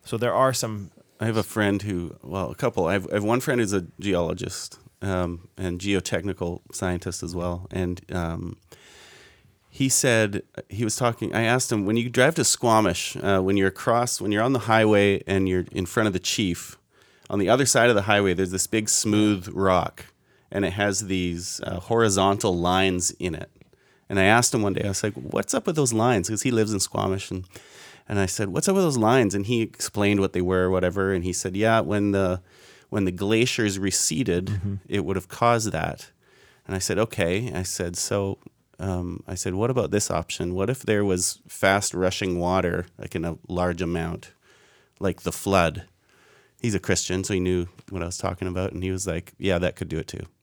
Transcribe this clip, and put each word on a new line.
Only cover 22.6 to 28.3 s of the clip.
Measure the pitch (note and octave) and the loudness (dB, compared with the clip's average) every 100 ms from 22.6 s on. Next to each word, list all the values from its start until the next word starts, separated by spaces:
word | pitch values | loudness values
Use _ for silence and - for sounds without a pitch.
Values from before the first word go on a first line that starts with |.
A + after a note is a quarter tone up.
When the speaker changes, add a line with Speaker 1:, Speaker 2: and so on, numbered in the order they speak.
| F2 F#2 F#2+ F2+ F2 - | 2 2 2 0 -4 -4
Speaker 2:
in | F2+ D#2 | -6 -6
it." | - _ - _ _ _ _ | -12 _ -20 _ _ _ _
And | G2 | 4
I | |
asked | F#2+ A2+ A#2+ A#2+ | 6 6 4 0
him | |
one | G#2 | 0
day, | F#2+ G2+ | 0 -2
I | |
was | F#2+ | -2
like, | G#2+ | -4
"What's | G#2 C2 - - | -6 -4 -4 -2
up | C4 G#3 | -2 -2
with | D#3 | 0
those | C3+ | 0
lines?" | A2+ A#2+ A2+ F2 | 2 2 2 0
'Cause | G#2+ | -2
he | C3+ | 0
lives | A#2 G#2+ | 2 0
in | G2+ | 0
Squamish. | - G#2 G2 F#2+ - | -2 -2 -2 -2 -6
And, | F#2+ F#2 - - - - - - | -10 -10 -20 -20 -20 -20 -20 -4
and | G2+ | -2
I | |
said, | F#2+ | 0